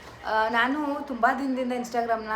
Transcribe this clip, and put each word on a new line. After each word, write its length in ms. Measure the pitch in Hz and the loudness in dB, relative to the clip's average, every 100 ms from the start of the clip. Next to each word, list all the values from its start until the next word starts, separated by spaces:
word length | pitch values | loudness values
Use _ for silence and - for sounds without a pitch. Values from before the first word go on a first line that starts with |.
| - - - | -18 -10 0
ಆ, 220 | 220 220 | 2 2
ನಾನು 580 | 240 247 302 285 285 277 | 4 2 2 -2 -4 -4
ತುಂಬ 200 | 233 240 254 | 2 2 4
ದಿನದಿಂದ 340 | 269 254 247 | 0 -2 -2
Instagram-ನ 580 | 247 240 240 233 226 214 | -2 -2 -2 0 -2 -2